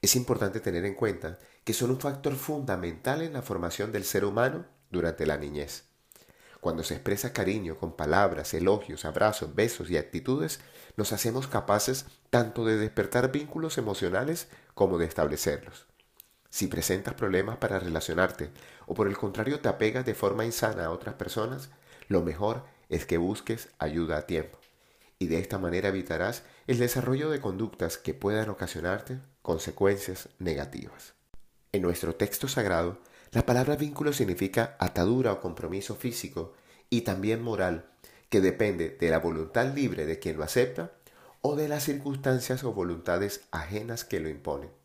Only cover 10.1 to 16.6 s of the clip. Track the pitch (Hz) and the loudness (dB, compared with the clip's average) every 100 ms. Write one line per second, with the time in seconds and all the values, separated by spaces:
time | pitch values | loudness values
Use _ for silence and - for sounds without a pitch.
10.1 | - 135 135 160 - - - - - 104 | -6 -2 0 0 -6 -12 -20 -16 -4 -2
11.1 | 104 120 120 135 117 - 104 117 131 - | 0 0 0 -2 -4 2 2 4 -2 -4
12.1 | - _ 123 113 117 110 110 107 - 98 | -18 _ 2 2 0 2 2 2 0 2
13.1 | 123 131 143 147 160 160 147 110 98 92 | 2 2 0 -4 -4 -4 -2 -2 0 0
14.1 | 92 135 170 - - - - 98 87 82 | 0 0 -2 -6 -16 -20 2 4 4 0
15.1 | - 78 71 - 73 - - - _ _ | 2 0 2 0 -2 -6 -20 -20 _ _
16.1 | _ - _ _ - | _ -20 _ _ -4